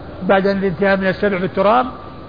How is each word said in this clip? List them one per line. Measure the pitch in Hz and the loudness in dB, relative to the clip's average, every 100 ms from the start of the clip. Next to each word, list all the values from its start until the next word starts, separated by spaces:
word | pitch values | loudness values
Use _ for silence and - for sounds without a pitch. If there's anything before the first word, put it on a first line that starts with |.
| - - | -16 -8
بعد | 185 196 196 | 2 4 4
الانتهاء | 196 196 165 196 196 | 0 -2 0 2 2
من | 190 | 0
السبع | 180 208 185 | 0 0 0
بالتراب، | 185 - 196 240 254 - - - | -2 0 4 4 0 -6 -16 -16